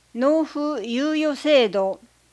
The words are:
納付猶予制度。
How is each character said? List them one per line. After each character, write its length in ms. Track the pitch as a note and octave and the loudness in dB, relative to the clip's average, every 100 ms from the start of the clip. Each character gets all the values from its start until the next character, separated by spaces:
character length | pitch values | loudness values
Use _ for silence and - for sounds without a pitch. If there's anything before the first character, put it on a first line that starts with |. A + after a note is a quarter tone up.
| _ | _
納 300 | A#3 C4 D#4 | -2 2 2
付 420 | D4+ D4 D4 C#4 A3 | 0 -4 -4 -4 -4
猶 300 | A#3 D4+ D#4 | -4 -2 -2
予 180 | D4+ | -2
制 360 | C4+ D4 C#4+ A3 | -2 2 4 4
度。 300 | G3 F#3+ F3+ _ _ _ | 0 -2 -6 _ _ _